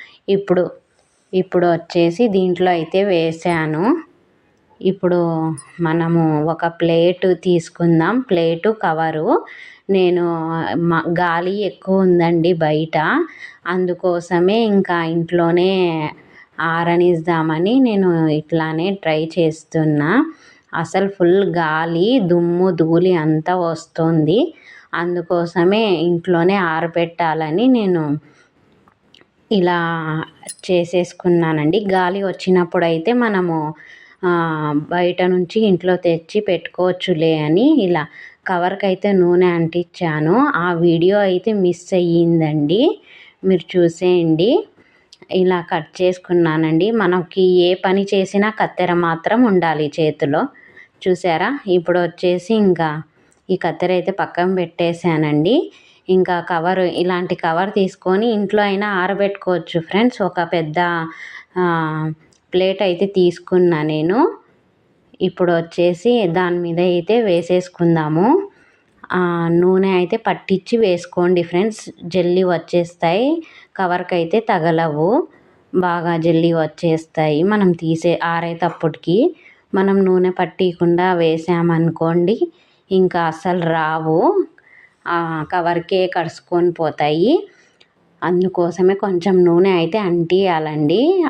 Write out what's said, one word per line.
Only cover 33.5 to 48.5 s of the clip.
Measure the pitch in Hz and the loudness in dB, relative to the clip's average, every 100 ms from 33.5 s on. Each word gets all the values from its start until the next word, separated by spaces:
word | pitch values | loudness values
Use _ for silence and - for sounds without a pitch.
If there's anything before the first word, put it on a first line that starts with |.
| 160 151 156 - - - - 180 | -2 -4 -8 -16 -20 -20 -6 -2
ఆ, | 175 165 156 151 147 156 | 0 0 -2 -2 -2 -2
బయట | 175 175 180 | -2 -2 0
నుంచి | 185 180 175 220 | 0 0 0 0
ఇంట్లో | 214 180 180 180 | 2 2 0 -2
తెచ్చి | 175 165 - 214 | 0 -2 -2 -4
పెట్టుకోవచ్చులే | 208 170 - - 180 180 190 160 160 156 | -2 -4 -4 -4 -2 -2 -2 0 0 0
అని | 151 170 269 302 | 0 2 4 2
ఇలా | 185 170 147 - - - - | 2 0 -4 -12 -20 -14 -4
కవర్కి | 180 180 196 196 | -2 -2 -2 -2
అయితే | 185 208 | -2 0
నూనె | 196 175 175 180 170 | 2 4 4 2 2
అంటించాను. | 165 170 175 - 175 151 156 220 294 165 | -2 -2 -6 -6 -4 -2 0 2 2 0
ఆ | 175 | -2
వీడియో | 170 175 165 175 208 | 0 2 2 2 2
అయితే | 196 180 202 | 2 0 -2
మిస్ | 208 180 170 - | 0 0 -2 -2
అయ్యిందండి, | 185 175 170 170 165 156 151 147 196 320 440 - - - _ 190 | -2 2 2 2 2 0 0 0 2 0 -2 -10 -20 -20 _ 0
మీరు | 185 - 185 | 0 0 0
చూసేయండి. | 170 170 180 180 165 160 202 349 - _ _ _ _ - - | 0 0 0 2 2 2 2 2 -2 _ _ _ _ -20 -6
ఇలా | 185 185 180 165 | 0 0 0 -2
కట్ | 175 151 - | -6 -6 -2
చేసుకున్నానండి. | 180 180 - 175 165 156 160 160 196 | -2 -2 -2 0 2 2 0 2 0
మనకి | 233 180 180 170 196 185 180 | 0 2 0 -2 0 2 4
ఏ | 175 | 2
పని | 185 196 196 196 | 2 0 0 0
చేసినా | 196 190 202 | -2 0 0
కత్తెర | 214 | -2